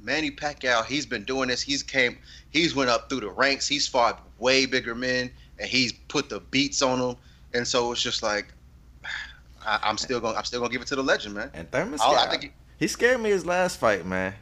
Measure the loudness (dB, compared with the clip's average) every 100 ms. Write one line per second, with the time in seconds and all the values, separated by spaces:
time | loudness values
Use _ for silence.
0 | -4 -2 -2 -4 -8 -2 2 2 2 -2
1 | -4 -6 -4 -2 0 -2 -2 -4 -2 2
2 | 2 0 -14 -20 -4 0 2 2 2 2
3 | 0 -4 -2 2 2 2 -2 -2 0 4
4 | 4 2 -10 -2 4 4 4 0 -2 -4
5 | -2 0 -2 -8 -20 -12 -2 2 0 -2
6 | -6 -4 -4 -6 -2 0 0 2 2 2
7 | 0 -4 -12 -20 -6 -4 0 0 0 -2
8 | -2 -2 0 -2 -4 -14 -20 -20 -20 -16
9 | -12 -10 -10 -16 -20 -10 -4 -2 0 -2
10 | -2 -2 -2 -4 -4 -4 -4 -4 -4 -2
11 | 0 0 -2 -10 -10 -12 -6 -4 -2 2
12 | 4 4 2 -2 -8 -18 -18 -4 -4 2
13 | 2 4 2 0 2 0 0 2 2 2
14 | 0 -2 -2 -6